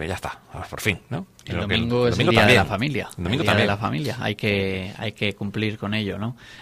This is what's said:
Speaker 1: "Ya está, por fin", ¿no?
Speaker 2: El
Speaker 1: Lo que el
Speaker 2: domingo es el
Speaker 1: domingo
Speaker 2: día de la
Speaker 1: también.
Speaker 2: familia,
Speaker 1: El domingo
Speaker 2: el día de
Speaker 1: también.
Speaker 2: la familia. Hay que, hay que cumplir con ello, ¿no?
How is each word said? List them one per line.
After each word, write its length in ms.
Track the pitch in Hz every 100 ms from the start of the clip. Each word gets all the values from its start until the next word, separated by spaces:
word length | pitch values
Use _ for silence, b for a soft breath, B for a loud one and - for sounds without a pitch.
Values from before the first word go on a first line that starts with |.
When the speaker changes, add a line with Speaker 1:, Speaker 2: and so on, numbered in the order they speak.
| 80
Speaker 1:
"Ya 80 |
está, 240 | 90 - - - - -
por 120 | -
fin", 180 | 110 90 -
¿no? 180 | 143 190 - -
Speaker 2:
El 100 | 87
Speaker 1:
Lo 100 | 101
que 80 |
el 60 | 92
Speaker 2:
domingo 260 | 117 120 123
es 40 | 117
el 80 | 151
Speaker 1:
domingo 40 |
Speaker 2:
día 80 | 113 104
de 80 |
la 60 | 117
Speaker 1:
también. 80 | -
Speaker 2:
familia, 400 | 101 139 120 - -
Speaker 1:
El 80 |
domingo 60 | 87 131
Speaker 2:
el 0 |
día 0 |
de 40 | -
Speaker 1:
también. 200 | 104 104
Speaker 2:
la 80 | 101
familia. 380 | 104 135 143 120
Hay 140 | 117
que, 580 | 104 110 101 95 95 95 -
hay 140 | 110
que 220 | - 107
cumplir 440 | 98 101 104 107 104
con 160 | 101
ello, 240 | 107 101 92
¿no? 180 | 110 127 B B